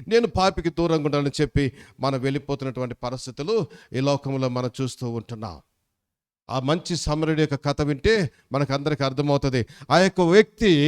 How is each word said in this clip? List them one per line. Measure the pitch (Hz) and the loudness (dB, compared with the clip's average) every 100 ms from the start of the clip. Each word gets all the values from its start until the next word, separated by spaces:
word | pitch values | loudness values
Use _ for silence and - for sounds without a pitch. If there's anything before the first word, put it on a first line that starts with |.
| 135 | 2
నేను | 226 240 | 2 2
పాపికి | 190 190 190 165 | 2 0 0 -4
దూరంగా | 165 170 160 143 | 0 0 2 0
ఉండాలని | 143 143 - | 0 -2 -2
చెప్పి | 147 143 139 - - - | -2 0 -2 -4 -20 -6
మనం | 131 135 | -4 -2
వెళ్ళిపోతున్నటువంటి | 135 139 - 139 131 127 123 117 | -2 -4 -6 -6 -6 -6 -8 -6
పరిస్థితులు | 123 127 - 120 156 226 170 - - | -8 -8 -12 -10 -4 -2 -4 -10 -8
ఈ | 120 | -2
లోకంలో | 139 139 139 135 131 | 0 0 -2 -2 -2
మనం | 123 123 - | -2 -6 -4
చూస్తూ | 127 - 120 | -8 -6 -8
ఉంటున్నాం. | 117 107 110 107 78 _ _ _ _ _ _ _ _ - | -8 -10 -12 -12 -14 _ _ _ _ _ _ _ _ -8
ఆ | 127 | -4
మంచి | 131 175 - 170 | 0 -2 -2 -4
సమరుడి | - 151 156 156 | -2 -2 0 0
యొక్క | 151 143 | 0 -2
కథ | 143 143 | -4 -2
వింటే | 147 151 208 220 151 _ - | -2 0 2 2 0 _ -6
మనకు | 135 143 | -2 -2
అందరికీ | 139 151 147 | -2 -2 -2
అర్థమవుతుంది. | 135 131 147 143 139 123 110 - - | -2 -2 0 0 0 -2 -4 -8 2
ఆ | 156 | 4
యొక్క | 190 - | 4 2
వ్యక్తి | 170 196 208 - 214 151 | 6 6 4 2 4 6